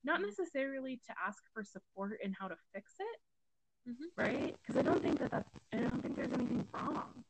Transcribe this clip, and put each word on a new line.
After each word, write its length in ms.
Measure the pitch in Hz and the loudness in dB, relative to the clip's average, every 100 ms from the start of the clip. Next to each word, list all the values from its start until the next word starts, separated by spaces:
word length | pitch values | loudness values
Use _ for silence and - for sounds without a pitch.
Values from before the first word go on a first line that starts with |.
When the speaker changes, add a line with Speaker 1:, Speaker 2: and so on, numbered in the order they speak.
Speaker 1:
Not 140 | 254 339 | 2 2
Speaker 2:
Mm-hmm. 80 | 403 | 2
Speaker 1:
necessarily 720 | 415 339 269 269 269 262 254 - | 0 -2 0 0 0 -4 -6 -8
to 60 | - 185 | -4 -2
ask 160 | 202 _ | -4 _
for 100 | 226 | -8
support 560 | 202 190 _ - 196 214 | -8 -10 _ -4 -4 -2
in 120 | 202 190 | -4 -4
how 120 | 190 | -6
to 60 | 165 _ 196 | -8 _ -10
fix 160 | - - | -10 -8
it, 880 | 403 453 _ _ _ _ _ _ 247 | -6 -6 _ _ _ _ _ _ -12
Speaker 2:
Mm-hmm. 320 | 240 320 - | -8 -8 0
Speaker 1:
right? 340 | - 254 - - - | 0 2 0 -4 0
'Cause 80 | 254 | 4
I 60 | |
don't 200 | 277 349 | 6 6
think 160 | 339 330 | 4 2
that 120 | - | 2
that's, 180 | - - - - | 0 -2 -12 -6
I 60 | 220 | 0
don't 240 | 247 247 | 2 2
think 140 | - - | -2 -2
there's 160 | - | 0
anything 340 | 254 247 240 - | 2 2 2 0
wrong 500 | - 233 - - - - | -2 0 -2 -4 -10 -18